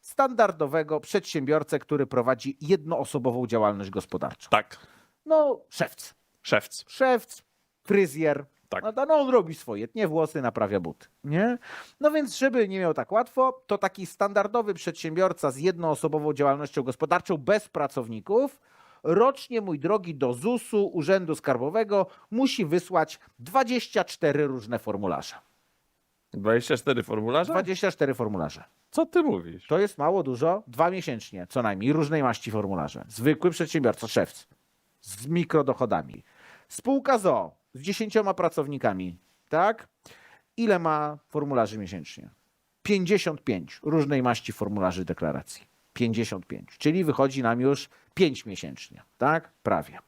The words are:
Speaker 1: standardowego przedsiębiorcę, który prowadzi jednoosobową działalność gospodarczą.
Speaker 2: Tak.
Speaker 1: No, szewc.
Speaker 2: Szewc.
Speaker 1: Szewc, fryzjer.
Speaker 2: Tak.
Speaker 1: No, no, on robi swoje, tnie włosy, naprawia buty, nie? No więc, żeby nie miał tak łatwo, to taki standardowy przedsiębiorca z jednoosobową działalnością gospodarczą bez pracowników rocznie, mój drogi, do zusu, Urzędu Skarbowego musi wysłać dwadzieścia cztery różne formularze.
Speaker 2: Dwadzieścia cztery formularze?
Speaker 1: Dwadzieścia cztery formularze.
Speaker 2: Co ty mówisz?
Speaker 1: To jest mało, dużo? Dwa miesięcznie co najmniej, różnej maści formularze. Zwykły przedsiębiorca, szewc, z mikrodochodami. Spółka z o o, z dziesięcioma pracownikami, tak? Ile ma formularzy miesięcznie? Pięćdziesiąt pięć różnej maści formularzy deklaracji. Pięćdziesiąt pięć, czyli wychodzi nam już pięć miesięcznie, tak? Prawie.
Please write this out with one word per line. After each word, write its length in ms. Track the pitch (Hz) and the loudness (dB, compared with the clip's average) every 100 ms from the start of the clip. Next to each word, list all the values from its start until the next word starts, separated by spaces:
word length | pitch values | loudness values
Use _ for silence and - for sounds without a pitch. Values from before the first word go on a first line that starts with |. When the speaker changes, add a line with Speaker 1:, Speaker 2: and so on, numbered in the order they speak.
Speaker 1:
standardowego 960 | - - 269 240 208 160 143 160 151 156 | -4 0 2 4 2 2 0 0 0 -4
przedsiębiorcę, 800 | - 202 - 160 131 156 147 143 | -2 -4 -2 -4 2 0 0 -4
który 280 | - 147 135 | -2 -2 2
prowadzi 500 | 123 120 127 139 139 | 2 2 0 -4 -8
jednoosobową 840 | 151 185 151 170 131 143 127 123 120 | 0 0 2 -4 -2 -2 0 -2 0
działalność 420 | 113 104 101 98 | 2 2 0 -6
gospodarczą. 600 | 98 - 90 67 - - | -8 -6 -6 -6 -10 -2
Speaker 2:
Tak. 280 | 107 - - - _ _ _ 302 | -2 -2 -18 -20 _ _ _ 2
Speaker 1:
No, 360 | 311 294 233 _ | 2 4 -2 _
szewc. 440 | - - - - _ _ _ | -6 -6 -6 -20 _ _ _
Speaker 2:
Szewc. 440 | - 107 - - - | 0 0 0 -18 -18
Speaker 1:
Szewc, 540 | - 262 240 - - _ _ _ _ | 0 2 2 -2 -20 _ _ _ _
fryzjer. 640 | - 202 180 143 160 139 139 _ _ | 2 4 4 2 0 0 -6 _ _
Speaker 2:
Tak. 140 | 190 | -6
Speaker 1:
No, 220 | 202 220 277 | -4 -2 2
no, 60 | 311 | 4
on 140 | 269 | 6
robi 260 | 247 165 156 | 4 2 -8
swoje, 320 | - 104 117 | -8 -6 -6
tnie 200 | - 185 | -2 0
włosy, 340 | 156 156 156 | 2 0 0
naprawia 380 | 123 113 104 101 | -2 0 0 0
buty, 280 | 82 - - _ | -2 -12 -20 _
nie? 340 | 143 160 226 240 - - - _ | -4 0 0 -2 -8 -18 -18 _
No 120 | 302 | 2
więc, 260 | 311 262 - | 2 -2 0
żeby 300 | 269 247 202 | 2 2 0
nie 120 | 190 | 0
miał 140 | 175 | 0
tak 180 | 139 117 | 0 0
łatwo, 520 | 214 - 262 262 254 - | 0 0 2 2 0 -4
to 100 | 202 | 0
taki 280 | 196 - 185 | 0 -2 -14
standardowy 680 | - 202 202 202 233 208 | -2 2 2 2 -2 -2
przedsiębiorca 760 | 175 - 160 165 165 185 165 147 | -4 -6 -6 -4 2 0 2 -2
z 60 | 131 | 0
jednoosobową 760 | 170 175 165 151 156 151 151 | -2 0 -2 0 0 0 -2
działalnością 500 | 139 143 139 147 - | 2 2 2 -2 -4
gospodarczą 540 | 127 - 151 175 - 160 | -4 -4 0 0 0 -4
bez 320 | 135 208 - | 2 0 0
pracowników 920 | 156 143 - 113 110 95 214 277 - _ _ _ _ | -4 -4 -4 -6 -10 0 2 2 -6 _ _ _ _
rocznie, 580 | 147 175 254 269 - 233 | 0 4 4 2 -6 -6
mój 180 | 196 151 | -4 -4
drogi, 360 | 160 208 175 143 | 0 0 -2 -2
do 180 | 127 | -2
zusu, 540 | 120 185 240 - 208 202 | 0 -2 -2 0 0 0
Urzędu 480 | 180 147 190 170 151 | 0 2 2 2 -4
Skarbowego 720 | - 123 135 208 214 202 185 - _ | 0 0 0 -2 0 0 0 -6 _
musi 340 | 220 269 262 160 | 0 0 0 0
wysłać 540 | 170 - 180 156 - _ _ | 0 2 0 0 -6 _ _
dwadzieścia 640 | 120 240 240 247 - 214 | 0 0 2 0 0 -2
cztery 440 | 175 - 151 143 147 | -2 0 0 2 0
różne 320 | 131 107 120 | -2 -6 -6
formularze. 560 | - 101 98 71 - - _ _ _ _ _ _ _ _ _ | -4 -2 -2 -2 -6 -18 _ _ _ _ _ _ _ _ _
Speaker 2:
Dwadzieścia 440 | - 101 117 120 127 | -4 2 2 2 -2
cztery 260 | - 120 | 0 0
formularze? 480 | 98 110 107 143 180 | -2 -4 0 0 0
Speaker 1:
Dwadzieścia 380 | 190 180 190 196 | -2 -2 -2 -2
cztery 220 | - 139 | 0 -2
formularze. 500 | 135 110 98 73 - - _ _ | 0 -4 -2 -6 -8 -20 _ _
Speaker 2:
Co 140 | - 330 | -2 2
ty 180 | 359 | 2
mówisz? 440 | 302 - 85 85 - | 2 -2 -6 -16 -2
Speaker 1:
To 120 | 165 | 0
jest 180 | 202 - | 0 0
mało, 260 | 147 190 | 0 2
dużo? 400 | 139 120 160 196 214 | -2 0 0 0 -6
Dwa 220 | 117 170 | 0 0
miesięcznie 560 | 185 160 113 - 95 90 | 0 -6 -8 -10 -14 -4
co 120 | 131 | -2
najmniej, 320 | 113 95 117 | 0 0 0
różnej 300 | 156 143 156 | 2 2 2
maści 280 | 131 117 - | 0 -2 -4
formularze. 540 | 107 101 92 71 - - | -4 -2 -4 -6 -8 -14
Zwykły 420 | 110 131 151 185 | 0 2 2 0
przedsiębiorca, 560 | 160 160 165 120 - 113 | 0 -2 2 2 0 -2
szewc, 400 | - 85 - - _ _ _ _ _ | 0 0 -6 -20 _ _ _ _ _
z 260 | - 98 127 | -18 -12 -2
mikrodochodami. 960 | 170 170 156 135 127 117 87 69 - _ _ - - _ | -2 2 2 2 -2 -2 -2 -4 -18 _ _ -20 -20 _
Spółka 500 | - - 277 269 240 | -8 -2 0 2 2
z 80 | 190 | 4
o 80 | 120 | 2
o, 240 | 82 _ _ | -2 _ _
z 80 | 131 | -12
dziesięcioma 520 | 151 - 220 214 196 | -8 -4 -4 -2 -2
pracownikami, 840 | 185 170 - 143 139 117 95 92 85 _ _ _ | 0 -2 -2 -4 -2 -2 -2 -8 -12 _ _ _
tak? 380 | 151 196 226 - _ - - - _ _ - | 0 2 0 -12 _ -20 -20 -20 _ _ -2
Ile 220 | 220 180 | 2 2
ma 380 | 165 151 151 151 _ | 2 0 -2 -8 _
formularzy 500 | 151 147 131 107 107 | -4 0 0 0 -2
miesięcznie? 520 | 92 92 73 - - _ _ _ _ _ | -10 -10 -12 -18 -20 _ _ _ _ _
Pięćdziesiąt 600 | - 202 175 208 175 151 | 0 0 4 2 2 -4
pięć 360 | - 95 69 - | -4 -4 -6 -8
różnej 400 | 151 156 139 139 | 0 2 2 2
maści 300 | 123 117 - | 2 0 -4
formularzy 520 | - 101 104 92 90 87 | -6 -4 0 0 0 -6
deklaracji. 580 | 85 78 69 - - _ _ _ | -4 -4 -4 -10 -20 _ _ _
Pięćdziesiąt 520 | - 117 110 110 95 - | -2 0 0 -2 -6 -10
pięć, 300 | 50 - - | -14 -14 -2
czyli 260 | 151 175 | 0 2
wychodzi 400 | 160 135 135 131 | 0 2 0 2
nam 180 | 120 120 | 0 2
już 280 | 135 139 - _ _ | 2 0 -4 _ _
pięć 320 | - 175 127 110 | 2 2 2 -12
miesięcznie, 560 | 92 76 64 - - _ _ | -12 -12 -14 -18 -20 _ _
tak? 340 | 131 160 - _ | 2 2 -4 _
Prawie. 360 | 113 90 - - | 0 0 -2 -18